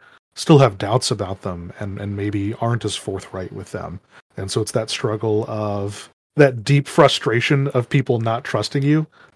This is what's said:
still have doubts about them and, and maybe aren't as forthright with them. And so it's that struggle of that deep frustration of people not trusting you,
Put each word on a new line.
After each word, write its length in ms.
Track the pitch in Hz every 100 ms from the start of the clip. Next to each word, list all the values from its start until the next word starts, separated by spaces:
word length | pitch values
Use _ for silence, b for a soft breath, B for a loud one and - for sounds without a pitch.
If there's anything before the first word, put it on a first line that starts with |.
| b b _ -
still 220 | - 151
have 200 | 127 98
doubts 340 | 101 123 -
about 300 | 107 95 95
them 320 | 101 87 87 -
and, 200 | 104 101
and 160 | 101 101
maybe 380 | 104 104 101 117
aren't 240 | 117 117 107
as 100 | -
forthright 560 | - 95 - 95 92
with 200 | 98 95
them. 280 | 98 85 90 _ b _ -
And 120 | 98
so 120 | 123
it's 100 | 107
that 180 | 120 113
struggle 560 | - 117 107 113 107 113
of 600 | 107 104 101 101 101 - _ _ -
that 260 | 143 120
deep 240 | 101 143 139
frustration 800 | - 139 - 135 117 - 143 139
of 200 | 127 120
people 320 | 143 127 120
not 240 | 113 117 -
trusting 380 | 110 107 143
you, 220 | 139 151 156 b b